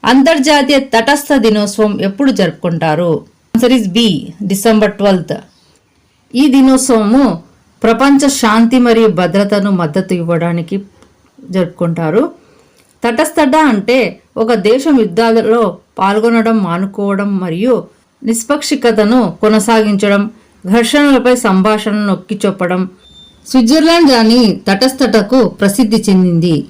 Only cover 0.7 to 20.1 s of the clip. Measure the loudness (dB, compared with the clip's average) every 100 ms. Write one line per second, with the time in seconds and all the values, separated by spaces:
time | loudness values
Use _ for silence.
0.7 | 0 0 -2 0 -2 0 0 2 0 -2
1.7 | -2 -2 -2 -6 -2 -2 0 -2 -2 -6
2.7 | -4 -2 -2 -2 -4 -6 _ _ -2 0
3.7 | 0 0 -2 0 -2 -8 -10 -6 -2 0
4.7 | 2 2 0 0 0 -2 -10 -12 _ _
5.7 | _ _ _ _ _ _ 0 2 4 4
6.7 | 2 2 0 2 2 0 -2 -12 _ _
7.7 | _ -2 0 2 2 2 0 0 2 2
8.7 | 2 2 4 2 2 0 0 0 0 0
9.7 | -2 -2 -4 -4 -4 -2 -2 -2 -4 -6
10.7 | -8 -10 _ _ _ _ _ -8 -4 -4
11.7 | -4 -4 -4 -2 0 -2 -6 _ _ _
12.7 | _ _ _ -6 -2 -2 0 0 2 2
13.7 | 0 0 0 0 -6 _ -6 -2 0 2
14.7 | 0 2 2 2 0 0 0 0 0 0
15.7 | -4 _ -4 -2 0 0 0 0 0 -2
16.7 | -4 -6 -4 -4 -2 -2 -4 -4 -4 -2
17.7 | -2 -4 _ _ _ -6 -4 -2 -6 -4
18.7 | -2 -2 0 2 2 0 -2 0 0 2
19.7 | 0 0 0 0